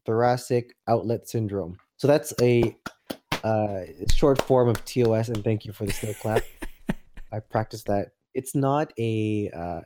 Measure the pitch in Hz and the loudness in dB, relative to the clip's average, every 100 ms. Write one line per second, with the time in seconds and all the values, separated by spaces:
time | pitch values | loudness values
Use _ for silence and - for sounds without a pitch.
0 | - 113 123 123 - 123 120 _ - 117 | -2 2 2 0 0 -2 -2 _ -2 0
1 | 98 117 - 120 107 98 82 95 _ _ | 0 -4 -4 -6 -4 -4 -6 -12 _ _
2 | 135 151 - - 123 120 117 - - - | 2 2 0 2 4 6 2 -2 -14 -18
3 | - - _ - 110 110 107 98 90 - | -16 -16 _ -4 0 0 0 -4 -10 -4
4 | 98 - 151 135 - 131 120 113 - 127 | 4 6 6 4 4 4 4 0 -2 0
5 | 117 110 113 107 107 107 - 98 101 - | 2 2 0 -2 -2 -2 -6 -8 -6 -4
6 | 110 101 110 110 - - - - - - | -6 -6 -2 -2 -2 -8 -14 -10 -8 -8
7 | - - - 110 - 117 110 110 - 101 | -12 -18 -12 -12 -4 -4 -2 -6 -2 -2
8 | - _ _ 131 127 143 135 143 156 - | -2 _ _ -10 -4 -2 0 0 -2 -4
9 | 117 110 107 107 104 73 85 85 | -4 -2 -2 -2 -4 -6 -8 -8